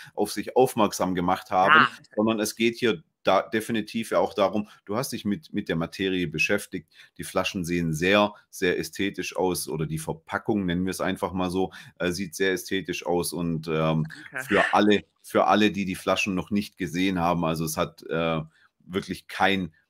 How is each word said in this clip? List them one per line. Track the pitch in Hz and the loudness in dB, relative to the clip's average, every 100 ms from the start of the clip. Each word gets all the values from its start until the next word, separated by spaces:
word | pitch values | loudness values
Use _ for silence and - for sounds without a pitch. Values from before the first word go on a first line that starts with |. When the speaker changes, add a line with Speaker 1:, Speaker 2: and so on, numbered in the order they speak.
| - - | -10 -4
Speaker 1:
auf | 104 | -4
sich | - - 120 | -4 0 4
aufmerksam | - 117 101 - 92 90 | 4 4 0 2 0 0
gemacht | 87 92 - | 0 -2 0
haben, | 95 95 156 127 - _ | 2 4 4 4 -2 _
Speaker 2:
Ja. | 107 | -2
Speaker 1:
sondern | 110 110 | 0 0
es | 107 - | -4 0
geht | 117 117 | 0 2
hier | 117 87 - _ | 0 -2 -6 _
da | - 95 | 2 2
definitiv | - 110 107 113 - 113 110 | 2 -2 -2 -4 -4 -6 -2
ja | 87 | 0
auch | 98 | 0
darum, | - 95 104 104 - - | 2 2 2 -4 -10 -6
du | 107 | -4
hast | 139 | -4
dich | 113 101 | -6 -4
mit, | 92 - | -4 -4
mit | - - | -6 -4
der | 85 | -2
Materie | 82 - 95 92 85 | -4 -2 -2 0 -2
beschäftigt, | 80 - 104 - 92 - - - - | -2 0 -2 -2 -12 -12 -20 -20 -16
die | |
Flaschen | 80 95 92 98 82 | -4 -2 -2 -2 -2
sehen | 87 82 | 0 0
sehr, | 78 90 104 104 - _ | 2 4 6 4 0 _
sehr | - 90 80 | -2 0 0
ästhetisch | 82 - 98 90 87 - | -2 -4 -4 -4 -6 -2
aus | 92 90 - | 0 0 -4
oder | 78 78 | -4 -4
die | 78 | -4
Verpackung, | - 78 - 101 - 104 92 | -6 -8 -6 -4 -2 -2 0
nennen | 87 92 | -2 -2
wir | |
es | 90 | -2
einfach | 80 92 90 | -4 -2 -4
mal | 92 90 | -2 -2
so, | 92 92 - - - | -2 -2 -6 -18 -4
äh, | 90 | -4
sieht | 87 92 - | -2 -6 -2
sehr | 95 | 0
ästhetisch | 90 - 98 87 85 - | 0 -2 -4 -4 -6 -2
aus | 87 82 | -2 -2
und, | 82 87 80 80 | -4 -4 -4 -2
ähm, | 80 80 80 78 | 0 2 0 -2
Speaker 2:
Danke. | - - 131 131 | -8 -12 -10 0
Speaker 1:
für | 98 - | 2 4
alle, | 101 104 98 - _ | 4 6 4 0 _
für | - 107 - | -2 2 4
alle, | 104 107 | 6 4
die | 95 95 | 2 -2
die | 90 | -2
Flaschen | 95 95 107 90 | 0 0 0 -2
noch | 82 | -2
nicht | 104 104 - | -2 -4 -6
gesehen | 85 85 98 90 | -4 0 0 2
haben, | 85 87 82 | 2 2 0
also | 80 80 | 0 -2
es | 87 | -2
hat, | 82 - - | -4 -6 -6
äh, | 82 82 80 156 _ _ _ | -2 0 -2 -4 _ _ _
wirklich | - 92 101 - - | -8 -6 -6 -8 -10
kein, | - 95 98 85 - _ | 0 2 2 -2 -10 _